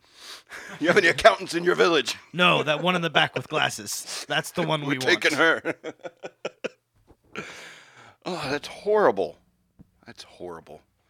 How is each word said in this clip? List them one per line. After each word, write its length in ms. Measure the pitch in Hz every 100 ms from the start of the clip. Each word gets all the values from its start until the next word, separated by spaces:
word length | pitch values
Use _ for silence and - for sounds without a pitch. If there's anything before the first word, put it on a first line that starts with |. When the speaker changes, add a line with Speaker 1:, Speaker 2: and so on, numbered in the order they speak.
Speaker 1:
<laughs> 40 | _ - - - - - - -
You 80 | 160
have 100 | 180
any 100 | 170
accountants 460 | 127 214 185 190
in 100 | 170
your 100 | 175
village?" 420 | 165 185 160 113 - -
Speaker 2:
No, 280 | 156 180 156
that 200 | 135 151
one 120 | 170
in 60 | 180
the 80 | 165
back 240 | 156 151
with 140 | - -
glasses. 760 | 151 131 - 104 - - - -
That's 220 | 147 -
the 120 | -
one 200 | 160 156
Speaker 1:
We're 60 | 143
Speaker 2:
we 100 | 135
Speaker 1:
taking 400 | 131 175 170 147
Speaker 2:
want. 260 | 165 131
Speaker 1:
her. 100 | 156 -
<laughs> 60 | 160 - 175 _ - _ - - - _ _ _ _ _ _ - - - - - - - - _
Oh, 220 | - 175 147
that's 180 | 147 -
horrible. 720 | - 202 214 175 98 82 - _ _ _ _ - _ -
That's 160 | 117
horrible. 580 | - - 90 82 76 76 _ _ _